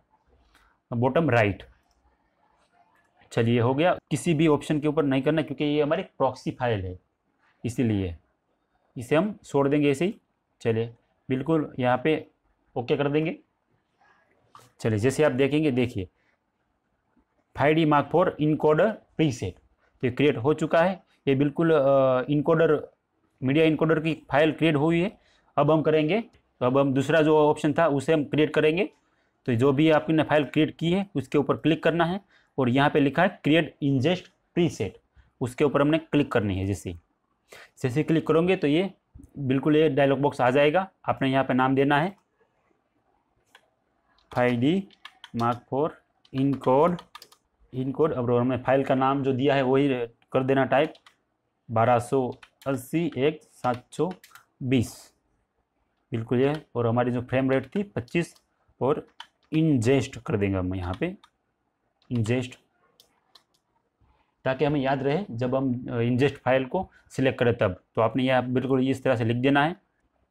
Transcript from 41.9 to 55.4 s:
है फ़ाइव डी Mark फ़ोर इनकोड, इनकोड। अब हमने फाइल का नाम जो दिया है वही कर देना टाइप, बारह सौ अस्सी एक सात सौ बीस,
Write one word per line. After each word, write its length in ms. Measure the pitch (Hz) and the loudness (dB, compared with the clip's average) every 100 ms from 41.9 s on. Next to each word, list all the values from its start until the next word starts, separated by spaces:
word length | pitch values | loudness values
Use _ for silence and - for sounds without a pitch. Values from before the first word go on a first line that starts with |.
| 143 | 2
है 160 | 185 - _ _ _ _ _ _ _ _ _ _ _ _ _ _ _ _ _ _ _ _ - | 0 -6 _ _ _ _ _ _ _ _ _ _ _ _ _ _ _ _ _ _ _ _ -8
फ़ाइव 260 | 127 123 120 | -2 0 2
डी 280 | 135 190 196 _ - _ - 117 | 0 0 -4 _ -20 _ -12 -4
Mark 200 | 120 120 | -2 -4
फ़ोर 460 | - 135 165 - _ _ _ | -6 -4 -4 -8 _ _ _
इनकोड, 600 | 135 139 131 131 135 170 175 - - - _ _ _ _ | -4 -2 -2 2 2 2 0 -10 -20 -20 _ _ _ _
इनकोड। 380 | 123 135 127 156 | -10 -6 -2 0
अब 180 | 127 120 | 0 0
हमने 260 | 120 127 123 | 0 0 -2
फाइल 280 | - 139 | 0 0
का 100 | 139 | 2
नाम 280 | 131 135 139 | 0 0 0
जो 100 | 135 | -2
दिया 220 | 123 139 | 0 0
है 80 | 135 | 2
वही 260 | 127 135 143 123 117 _ _ | 2 2 0 -2 -6 _ _
कर 100 | 131 | -2
देना 200 | 131 135 | 0 2
टाइप, 280 | 123 135 156 - _ _ _ _ _ _ - | 2 2 0 -6 _ _ _ _ _ _ -4
बारह 280 | 113 117 120 | 0 2 2
सौ 360 | 117 135 127 - - _ 135 | 0 -2 -2 -8 -18 _ -8
अस्सी 460 | 135 123 160 170 127 | -6 -4 -4 -2 0
एक 240 | 147 165 | -2 -2
सात 420 | _ _ 127 120 - | _ _ -6 -6 -8
सौ 200 | - 170 - - - _ - | -6 -6 -6 -20 -20 _ -10
बीस, 520 | 127 131 87 - - _ _ _ | -2 0 0 -8 -20 _ _ _